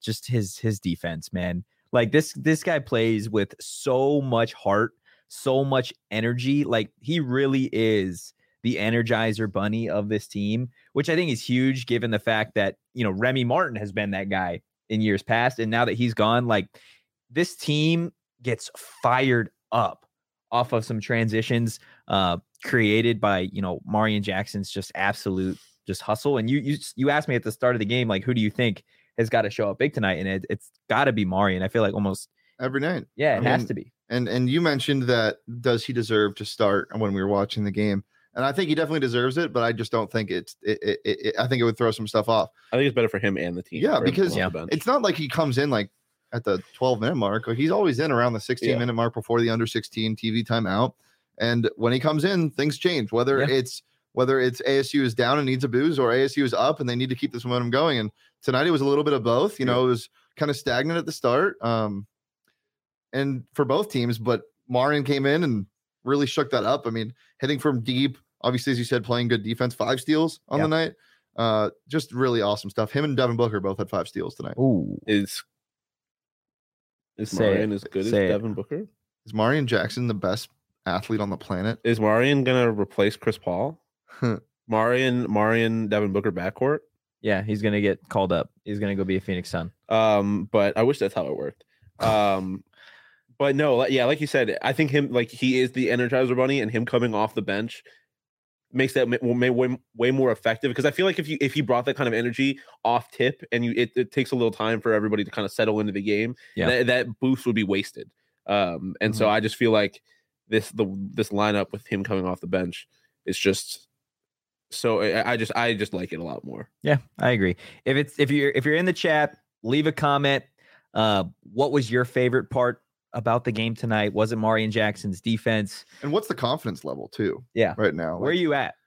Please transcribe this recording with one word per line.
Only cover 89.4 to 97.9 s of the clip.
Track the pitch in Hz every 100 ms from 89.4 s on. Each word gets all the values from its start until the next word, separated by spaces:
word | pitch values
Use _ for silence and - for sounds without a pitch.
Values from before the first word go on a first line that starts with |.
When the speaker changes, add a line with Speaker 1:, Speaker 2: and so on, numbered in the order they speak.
| -
Speaker 1:
Sun. | 87 85 _ -
Speaker 3:
Um, | 110 110 104 101 104 101
but | 110 101 110
I |
wish | 120 143
that's | 95
how | - 76
it | -
worked. | 71 - _ _ _ -
Um, | 110 107 101 95 95 95 _ _ - -
Speaker 1:
<laughs> | - _ _ 123
Speaker 3:
but | 139 139
no, | 147 120
li-, | 131
yeah, | 131
like | 123 156
you | 147
said, | 139 107 -
I | 127
think | 139 147
him, | 147 139
like, | 123 117
he | 123 131 127
is | 127
the | 127 110
Energizer | 120 120 131 127 127
Bunny, | 131 139
and | 110
him | 117
coming | 120 120 120
off | 104 110
the | 110
bench | 98 98 117 - -